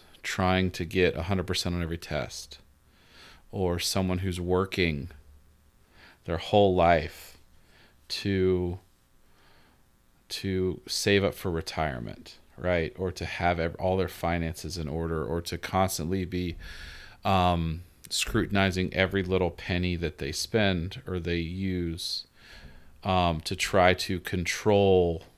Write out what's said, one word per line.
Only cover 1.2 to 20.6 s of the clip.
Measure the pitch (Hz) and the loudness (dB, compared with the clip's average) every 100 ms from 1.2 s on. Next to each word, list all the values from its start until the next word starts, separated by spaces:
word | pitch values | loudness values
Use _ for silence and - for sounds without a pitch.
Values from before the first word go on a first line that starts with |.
hundred | 82 98 85 | -2 -2 -2
percent | 90 90 | -2 -2
on | 87 | -2
every | 82 82 | -4 -6
test, | - 76 60 - - - - _ _ _ _ - - - - | -6 -6 -6 -10 -16 -20 -20 _ _ _ _ -20 -20 -20 -10
or | 104 92 87 | -2 0 0
someone | - 98 92 90 | -2 0 0 0
who's | 95 87 | -2 -4
working | 87 90 95 - 87 73 - - - - _ _ _ _ _ - - _ - | 0 2 2 2 2 0 -6 -14 -20 -20 _ _ _ _ _ -20 -20 _ -6
their | 82 | -6
whole | - 104 101 90 | 2 4 6 6
life | 85 82 76 - - - - - _ _ - _ - | 6 6 2 -10 -20 -20 -20 -20 _ _ -20 _ -12
to, | - 101 95 92 90 90 90 _ _ _ _ _ _ _ _ _ _ _ _ _ _ - | -6 0 2 4 2 0 -6 _ _ _ _ _ _ _ _ _ _ _ _ _ _ -14
to | - 98 92 92 - - | -6 -2 0 0 -2 -6
save | - 107 101 | -2 4 4
up | 95 | 4
for | - 95 | 0 -4
retirement, | 80 - - 78 62 55 - - - - - | -4 -4 -2 -2 -4 -10 -12 -18 -20 -20 -6
right? | 90 87 80 - | 0 0 0 -2
Or | 92 | -6
to | - | -4
have | - - 87 85 | -8 -2 0 2
ev-, | 82 85 | 0 0
all | 92 95 | 0 0
their | 85 | 0
finances | - 85 87 82 80 78 85 | -2 -2 0 -2 -6 -8 -6
in | 73 | -6
order, | 82 82 80 | -4 -2 -2
or | 62 85 | -2 -4
to | - 87 | -4 -8
constantly | - 95 95 - 78 95 87 | -2 0 0 0 -4 -2 -2
be, | 90 87 - - - - - - - | -4 -4 -6 -12 -14 -16 -16 -20 -6
um, | 101 95 90 85 80 80 - - - | 0 4 4 2 0 -4 -10 -20 -8
scrutinizing | - - 113 87 101 95 90 92 | -6 -2 0 0 2 2 2 0
every | - 92 98 | 2 2 2
little | 90 92 87 | 0 2 0
penny | - - 90 90 85 | -2 -4 0 0 0
that | 82 - | -4 -4
they | 71 | -6
spend | 78 - 113 | -6 -2 0